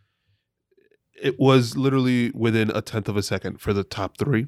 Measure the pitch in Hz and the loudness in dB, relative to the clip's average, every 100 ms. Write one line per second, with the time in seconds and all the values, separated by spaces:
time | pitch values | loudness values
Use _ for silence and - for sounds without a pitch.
0 | _ _ _ 98 _ _ _ _ _ _ | _ _ _ _ _ _ _ _ _ _
1 | _ - 143 - 135 131 117 110 135 135 | _ -6 -6 2 6 6 4 0 0 2
2 | 127 123 120 - 113 113 107 107 - 113 | 2 2 0 0 0 2 0 -2 -4 -6
3 | 101 104 101 95 92 - 110 101 95 - | -4 -4 -4 -6 -6 -6 -4 -2 -4 -8
4 | 95 - 135 117 | -8 -4 -2 -2